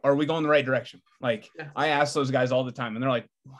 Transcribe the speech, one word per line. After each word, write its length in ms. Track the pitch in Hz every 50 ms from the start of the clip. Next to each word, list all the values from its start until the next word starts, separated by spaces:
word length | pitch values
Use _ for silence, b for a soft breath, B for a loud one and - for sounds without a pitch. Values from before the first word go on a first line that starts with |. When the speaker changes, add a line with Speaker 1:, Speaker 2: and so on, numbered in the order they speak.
| -
Speaker 1:
are 100 | 139 143
we 120 | 143 151
going 180 | 143 160 165 156
the 40 | 147
right 160 | 151 143 135
direction?" 380 | 131 131 120 117 - - - _ _ _ _
Like, 300 | 131 123 113 107 - - _ -
Speaker 2:
Yeah. 120 | 156 143 -
Speaker 1:
I 140 | 127 147 156
ask 260 | 147 143 147 139 -
those 160 | 151 139 131
guys 220 | 131 127 123 117
all 100 | 127 127
the 80 | 131 127
time 240 | 117 - 123 113 110
and 80 | 117
they're 80 | 127 135
like, 180 | 127 117 - _ _ _ _ 135 131